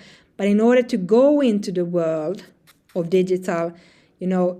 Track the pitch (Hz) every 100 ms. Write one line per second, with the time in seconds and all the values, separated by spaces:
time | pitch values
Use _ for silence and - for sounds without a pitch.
0 | - - _ - 202 208 226 254 247 226
1 | 180 226 277 294 262 208 208 180 175 175
2 | 165 160 156 202 - _ _ _ _ 190
3 | 165 185 185 185 185 170 170 170 _ _
4 | _ - 185 185 180